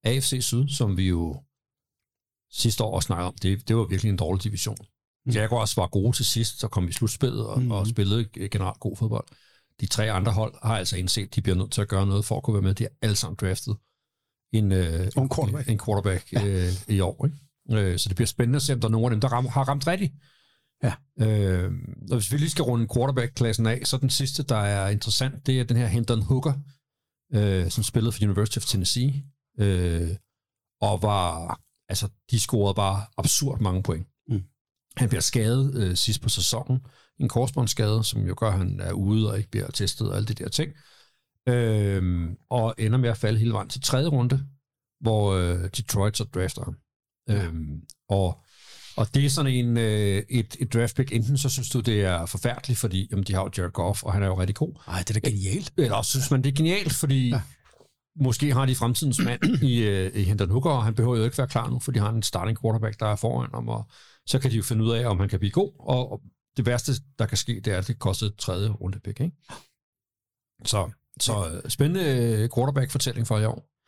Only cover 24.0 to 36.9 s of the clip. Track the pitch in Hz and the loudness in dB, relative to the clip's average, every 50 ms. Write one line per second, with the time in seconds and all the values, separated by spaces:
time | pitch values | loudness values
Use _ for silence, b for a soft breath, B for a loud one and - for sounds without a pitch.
24 | 139 131 - - 139 131 - - 139 - 120 107 101 101 101 101 98 98 107 104 | 0 0 0 0 -2 -2 -4 -6 -2 0 0 2 2 2 2 2 2 0 0 0
25 | - 113 101 - 131 135 139 - - - 131 127 123 113 123 117 123 113 85 120 | 0 0 0 0 0 -2 -4 -4 -2 0 0 0 2 2 2 2 2 2 0 0
26 | 113 107 120 110 107 - 143 131 131 160 135 139 B B B B _ _ _ _ | 2 2 0 0 2 2 0 0 2 0 -2 -2 B B B B _ _ _ _
27 | _ _ _ _ _ _ 143 104 104 101 95 92 87 87 - - 107 - - 120 | _ _ _ _ _ _ 0 2 2 2 2 2 0 0 0 -2 -4 0 0 0
28 | 110 117 110 - 107 104 95 95 104 107 - 107 - - - 98 87 - - 123 | 0 0 0 0 0 0 2 0 0 0 -2 -4 -4 -2 -2 0 0 0 0 0
29 | 127 143 135 143 139 - _ _ _ _ _ - 104 101 95 90 90 87 85 85 | 0 0 0 -2 -6 -8 _ _ _ _ _ 0 2 2 4 2 2 0 0 0
30 | 85 82 92 - _ _ _ _ _ _ _ _ _ _ _ _ 104 104 101 85 | 0 -2 -4 -6 _ _ _ _ _ _ _ _ _ _ _ _ 0 0 0 2
31 | 98 104 104 98 90 87 82 80 85 85 - - _ _ _ _ _ _ 101 - | 0 0 2 2 0 0 -2 -4 -6 -8 -8 -10 _ _ _ _ _ _ -4 -4
32 | - 101 - _ _ - 127 110 - - - 110 101 98 95 104 101 95 98 98 | -4 -6 -8 _ _ -2 0 0 0 0 2 2 2 2 2 2 0 0 0 -2
33 | 104 - _ - - - - - 147 135 - 113 104 95 92 92 98 - 82 80 | -6 -8 _ -2 0 2 2 2 0 -2 -2 0 0 0 0 0 0 -2 -2 -4
34 | 87 _ _ _ _ - 120 98 92 - _ _ _ _ _ _ _ _ - - | -6 _ _ _ _ -4 -4 -4 -4 -6 _ _ _ _ _ _ _ _ -2 -2
35 | 127 101 - 87 - - - 123 107 110 123 135 135 139 135 127 104 90 90 - | 0 0 2 0 0 0 0 2 2 2 2 2 2 0 0 0 0 0 0 0
36 | - - 104 - - 117 - - 92 - - 117 - - 127 127 B B | 0 0 -2 0 0 -2 -2 0 0 0 -2 -2 -2 -2 -2 -2 B B